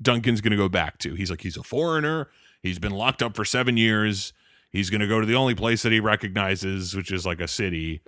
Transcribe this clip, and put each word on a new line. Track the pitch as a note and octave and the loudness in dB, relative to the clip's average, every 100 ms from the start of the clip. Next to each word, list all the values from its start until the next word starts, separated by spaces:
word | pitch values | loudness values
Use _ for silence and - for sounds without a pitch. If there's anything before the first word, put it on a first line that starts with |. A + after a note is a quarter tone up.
Duncan's | B2+ A#2 A#2+ A2 | 2 2 4 2
gonna | G#2+ G2+ | 2 2
go | G2 | 2
back | F#2 D2 - | 2 -2 -4
to. | D#2 | -8
He's | E2 F#2 | -6 -6
like, | E2+ | -6
"He's | F2 - | -8 -10
a | |
foreigner. | - C3+ E3 D#3 D3+ D#3+ C#3 _ _ _ | -6 -2 0 0 0 -2 -6 _ _ _
He's | F#2 F2 | -6 -4
been | G#2 | -4
locked | G2 B2 - | 0 0 0
up | A#2 G#2 | -2 -2
for | |
seven | G#2 B2 B2 A2+ | 0 2 2 4
years. | A2+ G#2+ G#2+ G2 - - _ _ _ | 4 4 2 -2 -6 -14 _ _ _
He's | G2 F#2 | -4 -2
gonna | G#2 G#2 | 0 2
go | A2 | 2
to | A2 | 2
the | B2+ | 2
only | C3 | 2
place | G2 A2+ A2+ | 0 0 0
that | A2+ | 2
he | A2 | 2
recognizes, | G#2+ G#2+ G#2 G2+ F#2+ F#2+ F#2+ F#2+ F2+ F#2+ | 4 0 0 -2 -2 -2 -2 -4 -4 -6
which | F2 | -4
is, | F#2 | -4
like, | F2+ E2+ | -4 -4
a | E2+ | -4
city. | - F#2+ E2 D#2+ D#2+ | -4 -2 -2 -4 -8